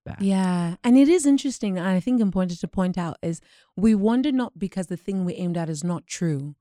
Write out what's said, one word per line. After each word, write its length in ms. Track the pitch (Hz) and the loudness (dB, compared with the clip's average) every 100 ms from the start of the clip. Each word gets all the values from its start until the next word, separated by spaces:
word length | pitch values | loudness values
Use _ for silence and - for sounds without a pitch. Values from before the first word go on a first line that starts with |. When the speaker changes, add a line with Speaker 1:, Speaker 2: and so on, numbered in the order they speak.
Speaker 1:
back. 140 | - - | -14 -4
Speaker 2:
Yeah. 560 | 196 190 185 180 170 180 | -2 0 0 -2 -4 -2
And 140 | 240 262 | 4 6
it 100 | 277 | 8
is 160 | 349 | 6
interesting, 540 | 285 277 277 - 208 185 | 4 2 0 -6 -4 -2
and 80 | 185 | 0
I 120 | 185 | 0
think 200 | 247 247 | 0 0
important 400 | 202 190 185 170 | 2 0 -2 -4
to 80 | 175 | -6
point 300 | - 185 180 | -2 -2 -2
out 180 | 170 - | -6 -6
is 180 | 165 170 _ _ _ - | -6 -8 _ _ _ 0
we 180 | 220 | 2
wander 360 | 208 214 240 294 | 4 2 2 0
not 280 | 262 240 160 | 0 -2 -6
because 300 | 196 190 175 | -8 -6 -8
the 80 | 175 | -8
thing 260 | - 190 | -6 -4
we 80 | 180 | -4
aimed 220 | - 180 170 | -4 -4 -4
at 140 | 165 | -4
is 120 | 151 | -4
not 240 | 175 170 - | -4 -6 -8
true. 480 | - 170 143 143 143 | -4 -2 -2 -6 -14